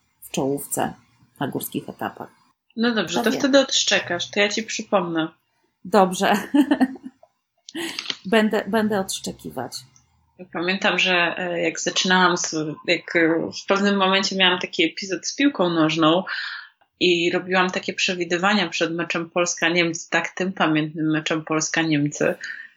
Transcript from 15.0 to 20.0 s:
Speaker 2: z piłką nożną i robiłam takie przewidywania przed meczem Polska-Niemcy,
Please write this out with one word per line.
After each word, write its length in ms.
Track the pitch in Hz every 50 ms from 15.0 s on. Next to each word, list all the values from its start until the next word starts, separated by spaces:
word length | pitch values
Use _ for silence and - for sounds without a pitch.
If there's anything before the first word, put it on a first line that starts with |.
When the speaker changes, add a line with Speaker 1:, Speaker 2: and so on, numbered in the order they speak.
| 208 190 185 165 -
Speaker 2:
z 100 | - -
piłką 340 | - 277 285 277 - 185 175
nożną 540 | 170 160 156 156 156 165 160 156 165 180 190 - - - - - - - - - _ _ _ _ _ -
i 300 | - 185 175 175 170 175
robiłam 400 | 175 180 180 185 180 185 180 190
takie 220 | - 196 - - 190
przewidywania 760 | - - - 185 180 175 170 180 170 175 196 208 202 180 165
przed 260 | 160 - 170 160 165
meczem 360 | 170 165 160 - 175 165 165
Polska-Niemcy, 800 | - 175 175 175 - - 170 165 170 175 170 170 160 165